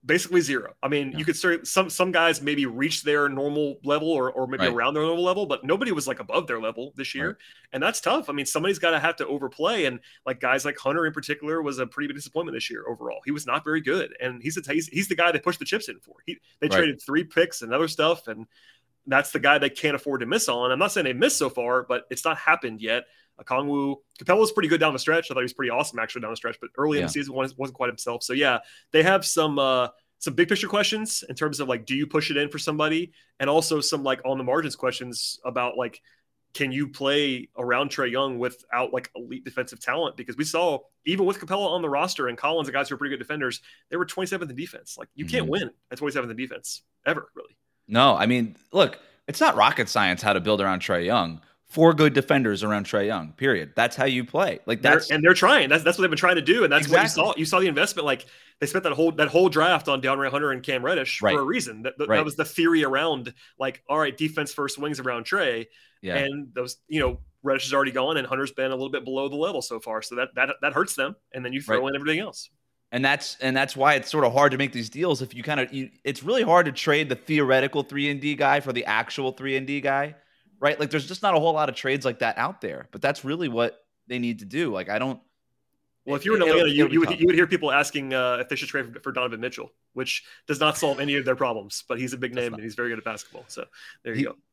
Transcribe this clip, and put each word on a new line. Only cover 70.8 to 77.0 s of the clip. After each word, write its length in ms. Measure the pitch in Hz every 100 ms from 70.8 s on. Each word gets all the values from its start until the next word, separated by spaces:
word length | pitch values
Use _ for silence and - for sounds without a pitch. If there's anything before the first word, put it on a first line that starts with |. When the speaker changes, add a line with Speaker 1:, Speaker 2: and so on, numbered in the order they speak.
| 190
Speaker 1:
them, 220 | - 139 202 _
and 100 | 131
then 80 | 123
you 80 | 131
throw 200 | 143 110
Speaker 2:
Right. 80 | 135
Speaker 1:
in 80 | 139
everything 240 | 147 156
else. 280 | 208 - - _ _ _ _
Speaker 2:
And 120 | 123
that's, 320 | 135 147 - -
and 160 | 135 131
that's 200 | 135 135
why 180 | 139
it's 140 | 143 -
sort 160 | 156
of 80 | 127
hard 200 | 123 143
to 60 | 131
make 140 | 139
these 160 | 123 113
deals 320 | 143 175 139
if 140 | 127
you 80 | 120
kinda, 240 | 120 147 127
you, 180 | 139 131 _
it's 180 | 139 139
really 220 | 143 254
hard 220 | 220 175 156
to 60 |
trade 360 | 135 - 151